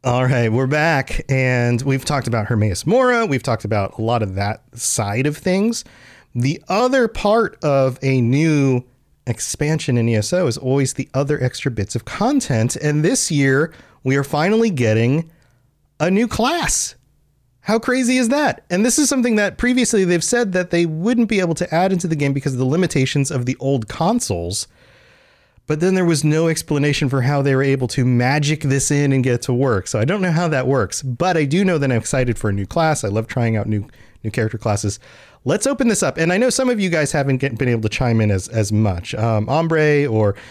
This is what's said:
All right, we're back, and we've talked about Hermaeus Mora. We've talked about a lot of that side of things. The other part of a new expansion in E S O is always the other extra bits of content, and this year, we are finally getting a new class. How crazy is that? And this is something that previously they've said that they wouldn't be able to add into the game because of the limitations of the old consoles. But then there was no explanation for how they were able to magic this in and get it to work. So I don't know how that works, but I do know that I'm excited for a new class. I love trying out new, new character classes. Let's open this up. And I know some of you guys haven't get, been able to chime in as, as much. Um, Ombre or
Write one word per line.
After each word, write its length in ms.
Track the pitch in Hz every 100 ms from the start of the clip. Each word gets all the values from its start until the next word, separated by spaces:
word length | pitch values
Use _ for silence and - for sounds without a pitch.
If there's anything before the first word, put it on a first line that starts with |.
| 127
All 180 | 123 127
right, 240 | 127 117
we're 180 | 113 131
back, 580 | 151 160 147 - - -
and 540 | 135 127 123 120 120
we've 240 | 139 135 -
talked 220 | 143 113
about 180 | 113 104
Hermaeus 400 | 117 107 90 147
Mora. 380 | 240 247 240 220
We've 180 | 135
talked 220 | - 117 104
about 320 | 107 98 -
a 40 |
lot 220 | 110 120
of 120 | 104 95
that 260 | 101 110 _
side 540 | 120 - - 101 107 143
of 80 | 147
things. 480 | 196 190 214 226 - - - - _
The 300 | 123 123 156 -
other 400 | 190 254 269 226
part 520 | - 208 226 220 -
of 380 | 151 139 135 127
a 200 | 135 131
new 640 | 117 135 160 151 135 127 - _ _ _ -
expansion 720 | 117 - - 147 156 - 120
in 100 | 117
E 80 | 110
S 160 | 104
O 160 | 180 160
is 100 | 110
always 360 | 131 139 131
the 160 | - 131
other 300 | 131 143 151
extra 280 | 127 - 135
bits 220 | 113 98
of 120 | - -
content, 720 | - 220 285 - 120 117 -
and 260 | 147 151
this 260 | 160 269 -
year, 440 | 147 135 135 165 - - _ 131
we 100 | 139
are 80 |
finally 460 | 139 147 175 220 226
getting 600 | 151 117 110 117 147 160 _ _ _ _ _ _ _
a 120 | 165
new 160 | 190 226
class. 680 | - 240 339 - - - - _ _ _ _ _ _
How 180 | - 226
crazy 380 | 226 254 247 254
is 120 | 233
that? 340 | 277 285 - _
And 160 | 175 226
this 120 | 214
is 120 | 277
something 260 | 269 247 214
that 220 | 202 -
previously 480 | 240 254 240 214 185
they've 180 | 175
said 300 | - 240 226
that 160 | 185 175
they 160 | 170 170
wouldn't 420 | 156 196 247 226
be 120 | 208
able 140 | 180 160
to 180 | 175 165
add 160 | 190
into 160 | 190 170
the 80 | 156
game 160 | 143
because 200 | 139 139
of 60 | 127
the 60 | 127
limitations 640 | 160 180 147 131 147 135
of 160 | 143 123
the 120 | -
old 280 | 135 139 110
consoles. 800 | - 165 233 - 90 85 98 - _ _ _ _ _ _ _ _ _ -
But 160 | 156
then 140 | 185 190
there 100 | 175
was 180 | 156
no 240 | 151 156 165
explanation 600 | 160 - 147 147 143 139
for 140 | 135
how 180 | 123 143
they 120 | 139
were 100 | 135
able 260 | 139 135 127
to 160 | - 127
magic 560 | 120 123 151 147 156
this 280 | 147 135 -
in 220 | 143 143
and 100 | 135
get 120 | 127
it 80 | 120
to 100 | -
work. 340 | 123 135 104 -
So 120 | 113
I 60 | 117
don't 160 | 202
know 100 | 185
how 160 | 160 175
that 180 | 143 127
works, 360 | 135 101 -
but 340 | 135 120 180 170
I 80 |
do 220 | 143 170 190
know 120 | 165
that 140 | 139
I'm 60 | 120
excited 400 | - 135 123 113
for 100 | 107
a 40 |
new 120 | 101 98
class. 380 | 170 160 151
I 60 | 104
love 180 | 104 110
trying 300 | - 117 110
out 100 | 101
new, 180 | 107 101 - - -
new 80 | 110
character 260 | 113 110 110
classes. 400 | 113 104 104 - - - - -
Let's 240 | 120 185 269
open 220 | 285 240
this 120 | 202
up. 140 | 185 -
And 140 | 165
I 60 | 185
know 120 | 254
some 200 | - 254
of 100 | 233
you 100 | 190
guys 220 | 165 143
haven't 260 | 156 139 131
get, 200 | 135 110
been 100 | 127
able 140 | 117
to 80 | 107
chime 320 | - 127 113
in 100 | 107
as, 160 | 98 -
as 240 | 113 101
much. 420 | 107 107 87 87 -
Um, 340 | 117 110 107
Ombre 560 | 143 165 160 151 147 143
or 300 | 110 104 98 -